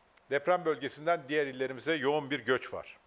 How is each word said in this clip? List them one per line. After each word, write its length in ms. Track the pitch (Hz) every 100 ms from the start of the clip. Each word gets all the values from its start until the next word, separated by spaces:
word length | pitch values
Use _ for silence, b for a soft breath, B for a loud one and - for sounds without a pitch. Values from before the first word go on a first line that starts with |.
| _ _ -
Deprem 360 | 139 156 180 160
bölgesinden 580 | 143 139 - 151 170 131
diğer 200 | 151 143
illerimize 460 | 127 131 131 131
yoğun 380 | 160 131 151 135
bir 80 | 139
göç 340 | 110 127 -
var. 240 | - - -